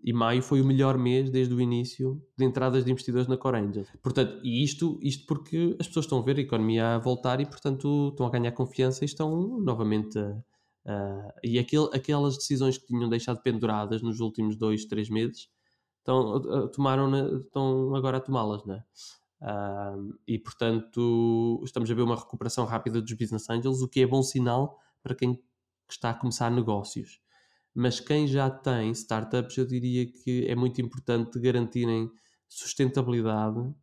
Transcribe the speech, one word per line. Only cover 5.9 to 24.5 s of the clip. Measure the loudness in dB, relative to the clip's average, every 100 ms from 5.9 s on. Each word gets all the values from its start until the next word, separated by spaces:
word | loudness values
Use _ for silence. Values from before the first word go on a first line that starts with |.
| -4 0
estão | 0
a |
ver | 2 0
a |
economia | 0 2 2 4 2 2
a |
voltar | 0 0 0 0
e, | -2
portanto, | -4 -4 -2 0 2 0
estão | 0 0
a |
ganhar | 2 0
confiança | 0 -4 2 0 2
e | -4
estão | -2 -2 0 -2 -2
novamente | 0 0 2 0 0 -4
a, | -4 -6 -12 _ _ _ -8
a, | -6 -6 -8 -12 -8
e | 0 0
aquele, | 2 2 2
aquelas | 0 0 2 2 0
decisões | -2 2 2 0
que | -4
tinham | -2 0
deixado | 0 0 -2
penduradas | 0 0 0 0 -2 -2
nos | -2 -2
últimos | -4 -2 -2 0
dois, | 0 0 -2
três | -4 -2
meses | 0 -2 -4 -20 _ _ _ _ _
estão, | 0 2 2 0
a, | 0 -2 -2
tomaram | 0 2 4 2
na, | 2 0 -2
estão | -4 -2 2 2 0
agora | 0 0 -2
a |
tomá-las, | -2 0 0 -4 -6
não | -10
é? | -12 -20 -20 -20 _ _
Ah, | -8 -6 -6 -6 -8 -8 -10 -12 -6
e, | -6
portanto, | -6 -4 0 0 -2 -2 2 4 4 2 2 -2
estamos | -4 -4 -2
a |
ver | 2
uma | 2 0
recuperação | -4 -8 -4 -2 -2
rápida | -2 -2 -2
dos | -4
business | -6 -4 -4 -2
angels, | -2 0 -2
o | 0
que | 2
é | 4
bom | 4
sinal | 2 0 2